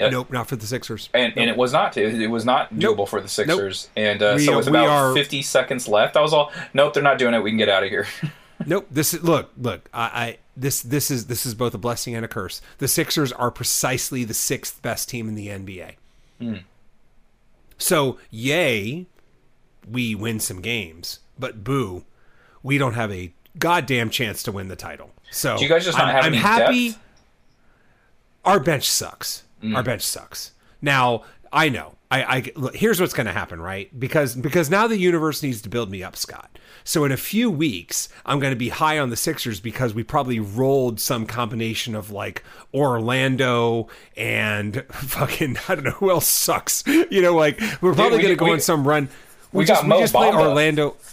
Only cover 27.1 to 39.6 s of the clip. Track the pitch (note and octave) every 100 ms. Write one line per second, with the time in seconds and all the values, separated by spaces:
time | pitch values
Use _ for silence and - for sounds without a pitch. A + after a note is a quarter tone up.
27.1 | _ _ _ _ _ _ _ _ _ _
28.1 | _ _ _ F3+ F#3 E3+ C#3 - - F2+
29.1 | F#2+ - - - _ A2 A2 A#2 G#2+ -
30.1 | - - - - _ _ _ C#3+ C3+ B2
31.1 | A#2 - - - C#3+ D#3+ G#2+ D2+ - _
32.1 | C3 A#2+ C3 - - B2+ - A3 F3+ F3+
33.1 | - A2 F2+ F2 E2 E2+ F#2+ G2 B2 C3
34.1 | D#3+ C#3 B2+ C#3 F3 D3 G3 A3+ A3 F3+
35.1 | E3+ D#3 - C#3+ A2+ G2+ A#2+ G#2+ G2 F#2
36.1 | - - - - - - - - E3 C#3+
37.1 | C3 - G#3 A#3+ D3 D#3+ F#2 - - -
38.1 | - - C#3 C#3 A#2+ B2 - D#3 D3+ C3
39.1 | A2+ - D#3 - G2+